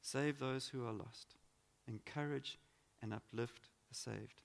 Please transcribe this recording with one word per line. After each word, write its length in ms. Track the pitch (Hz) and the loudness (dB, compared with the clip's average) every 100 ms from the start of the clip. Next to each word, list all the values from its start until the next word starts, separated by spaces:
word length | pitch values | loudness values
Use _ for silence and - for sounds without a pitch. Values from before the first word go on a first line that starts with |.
Save 380 | - 135 147 143 | 0 4 4 6
those 300 | 131 131 127 | 2 2 0
who 160 | 135 120 | -2 0
are 60 | |
lost. 420 | 107 117 - - - - - - _ - | 0 -4 -10 -16 -20 -20 -20 -20 _ -6
Encourage 720 | 110 - 147 147 143 135 - - - - - | -6 -4 -2 2 0 -2 -8 -14 -20 -20 -8
and 120 | 110 | -4
uplift 560 | 110 - 113 123 - - _ _ | -4 -2 0 0 0 -20 _ _
the 80 | - | -8
saved. 460 | - 107 107 - | -4 -4 -4 -12